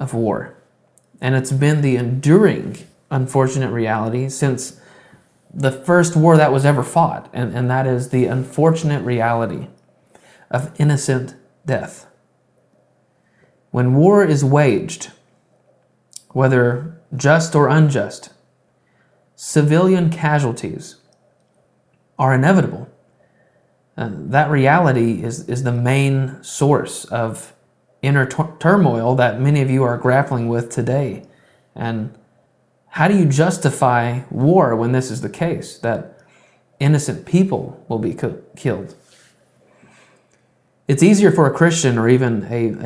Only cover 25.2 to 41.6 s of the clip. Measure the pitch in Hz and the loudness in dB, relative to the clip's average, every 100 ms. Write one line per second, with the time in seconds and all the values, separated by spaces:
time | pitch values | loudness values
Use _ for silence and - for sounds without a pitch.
25.2 | 113 113 - 123 131 120 120 135 139 135 | -6 -8 -8 -6 -4 -2 0 0 2 0
26.2 | 131 139 - - 143 143 - - - 117 | -2 -8 -12 -2 2 2 0 -10 -8 -6
27.2 | 113 107 - _ _ _ _ _ 131 143 | -6 -8 -16 _ _ _ _ _ 0 2
28.2 | 131 - 156 - 160 202 160 113 113 131 | 0 -2 -6 -2 2 4 2 2 0 2
29.2 | 123 107 135 147 135 131 127 120 127 131 | 0 0 0 0 2 0 0 0 0 2
30.2 | 143 127 117 117 120 - 120 131 135 95 | 0 -2 -2 -4 -4 -6 -4 -2 -4 -8
31.2 | - _ _ _ _ - 113 113 117 - | -16 _ _ _ _ -10 -8 -6 -8 -12
32.2 | _ _ _ _ _ _ _ - 165 202 | _ _ _ _ _ _ _ 0 2 4
33.2 | 160 135 165 - 151 - 131 120 117 120 | 2 2 0 0 -2 0 0 2 0 -4
34.2 | 135 - 135 185 143 113 117 127 127 110 | -8 -2 2 4 2 0 0 -2 -2 -6
35.2 | - - 170 147 - - 113 107 151 - | -10 -6 -6 -6 -10 -8 -6 -6 -8 -20
36.2 | _ _ _ _ _ - 139 151 147 143 | _ _ _ _ _ -4 0 0 0 -8
37.2 | - 180 190 165 131 - - 113 110 - | -2 0 0 -2 -8 -14 -8 -6 -4 -4
38.2 | 120 - - - 131 95 95 - _ _ | -8 -8 -16 -8 -6 -6 -8 -18 _ _
39.2 | _ _ _ _ _ _ _ _ _ _ | _ _ _ _ _ _ _ _ _ _
40.2 | _ _ _ _ _ _ - 135 180 202 | _ _ _ _ _ _ -4 2 4 6
41.2 | 202 165 147 - | 4 4 2 4